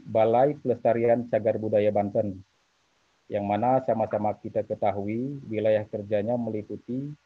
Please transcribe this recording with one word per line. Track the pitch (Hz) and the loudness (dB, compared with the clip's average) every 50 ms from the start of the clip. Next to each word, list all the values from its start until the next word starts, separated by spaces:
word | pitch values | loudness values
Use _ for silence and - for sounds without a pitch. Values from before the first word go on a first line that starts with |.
| - - | -10 -2
Balai | 107 113 110 113 113 120 131 147 147 | 2 2 4 4 4 4 4 2 2
Pelestarian | 147 - 127 117 117 - 117 113 117 117 117 117 120 117 - | 0 -2 -2 -2 0 2 2 2 4 4 2 2 2 2 0
Cagar | - 110 104 110 110 110 | -2 0 2 0 0 0
Budaya | 107 110 107 107 104 104 104 | 0 2 2 4 4 4 4
Banten, | 104 101 101 - 120 107 104 95 95 - _ _ _ _ _ _ _ _ _ _ _ _ _ _ _ _ - | 2 0 0 0 0 -2 -2 -4 -8 -12 _ _ _ _ _ _ _ _ _ _ _ _ _ _ _ _ -6
yang | - 104 101 | -4 -2 0
mana | 101 104 104 113 123 131 131 - | 0 0 0 2 2 2 2 2
sama-sama | - 113 - 107 104 - 104 104 104 101 - | 0 0 0 0 0 -2 -2 -2 -2 -4 -4
kita | - 107 - 110 104 | -8 -6 -4 -4 -4
ketahui | - 110 - - 104 95 101 98 104 110 117 127 139 143 135 131 110 110 | -4 -4 -2 0 0 0 -2 -4 -4 -4 -4 -4 -6 -8 -10 -10 -8 -4
wilayah | 107 104 110 107 107 107 | 0 2 2 2 2 0
kerjanya | 107 - 107 104 101 107 104 101 113 123 120 | -2 -6 -8 -4 -2 -2 -2 0 0 -2 -2
meliputi | 117 110 107 107 104 - 104 101 - - 120 131 139 147 147 - _ | -2 -4 -4 -6 -6 -8 -10 -12 -10 -8 -6 -6 -6 -8 -10 -14 _